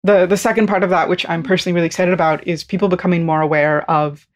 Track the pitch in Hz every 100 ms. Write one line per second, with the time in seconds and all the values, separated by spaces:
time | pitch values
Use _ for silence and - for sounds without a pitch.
0 | 185 202 180 196 233 220 214 196 185 180
1 | 156 180 - 170 160 185 180 175 165 -
2 | 180 180 160 151 - 165 - 185 202 180
3 | 185 175 165 156 156 151 151 151 - 156
4 | 151 147 _